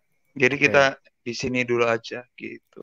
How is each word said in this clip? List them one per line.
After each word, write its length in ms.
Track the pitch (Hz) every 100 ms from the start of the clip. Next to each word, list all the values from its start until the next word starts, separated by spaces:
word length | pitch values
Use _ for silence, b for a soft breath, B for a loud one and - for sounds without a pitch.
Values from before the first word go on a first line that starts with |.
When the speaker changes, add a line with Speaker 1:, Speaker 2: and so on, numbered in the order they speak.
| _ _ _
Speaker 1:
Jadi 240 | 139 127 139
Speaker 2:
Oke. 80 |
Speaker 1:
kita 200 | 139 139 135 - _ _
di 140 | 120
sini 320 | 117 131 123 120
dulu 180 | 120
aja 400 | 117 117 - 117 123 _
gitu. 420 | 113 117 _ -